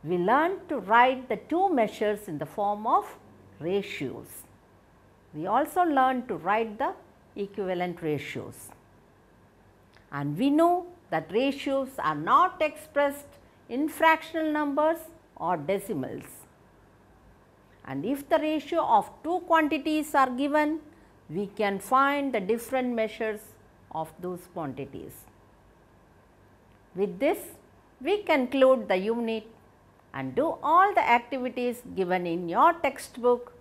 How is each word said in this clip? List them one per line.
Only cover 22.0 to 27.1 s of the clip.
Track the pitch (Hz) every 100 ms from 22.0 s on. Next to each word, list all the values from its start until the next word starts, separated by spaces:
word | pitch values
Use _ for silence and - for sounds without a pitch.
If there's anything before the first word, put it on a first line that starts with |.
| 277 285 277
the | 240
different | 185 233 - 262 247
measures | 233 220 220 220 208 - - - _ -
of | 160 160 -
those | 180 180 -
quantities. | 180 151 127 - - - - - - - _ _ _ _ _ _ _ _ _ _ _ _ _ _ 175
With | 196